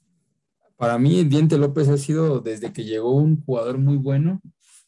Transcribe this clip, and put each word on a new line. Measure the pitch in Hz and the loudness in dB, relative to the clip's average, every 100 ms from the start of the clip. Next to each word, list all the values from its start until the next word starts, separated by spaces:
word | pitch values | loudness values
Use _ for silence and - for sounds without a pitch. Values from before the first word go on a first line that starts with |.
| _ _ _ _ _ _ _ - | _ _ _ _ _ _ _ -4
Para | 117 120 | -2 2
mí, | 139 180 | 2 2
el | 156 | 2
Diente | 151 156 156 | 2 4 2
López | 143 147 139 | 2 0 0
ha | 143 | 0
sido, | 143 156 160 127 | -2 -2 0 -2
desde | 113 107 113 | -4 -8 -10
que | 107 | -8
llegó, | 110 110 120 | -6 -4 0
un | 135 156 151 147 | 2 2 0 -2
jugador | 123 117 131 | -4 -4 -2
muy | 139 143 | 0 0
bueno. | 135 139 165 190 - _ _ _ | 0 -2 -2 -4 -10 _ _ _